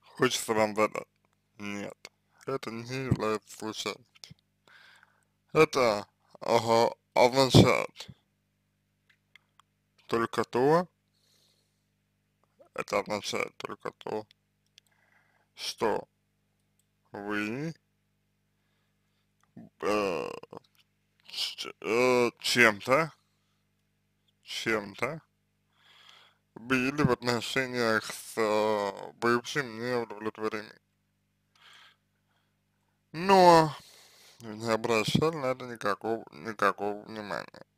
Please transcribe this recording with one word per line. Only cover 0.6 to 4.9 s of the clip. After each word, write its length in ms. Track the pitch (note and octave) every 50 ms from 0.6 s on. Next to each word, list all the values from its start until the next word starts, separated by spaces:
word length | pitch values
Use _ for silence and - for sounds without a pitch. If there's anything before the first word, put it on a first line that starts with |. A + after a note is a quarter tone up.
| G#2+ G#2+ G#2
задать. 340 | G#2 G#2+ G#2 - - - _ _ _ _ _ _ _ _ _ _ _
Нет, 380 | G#2 G2+ G2+ G2+ G2 - - _ _ - _ _ _ _ _ _ -
это 240 | - C3+ C3+ - A#2
не 340 | A2+ A2+ A#2 A#2 C3 C3 C3+
является 520 | C3 B2+ - G#2+ G#2+ G#2+ G#2 _ - - -
случайностью. 760 | - A2 G#2 - - G#2+ G2 - A#2+ _ _ - - - - _ _ _ _ _ _ _ - - - -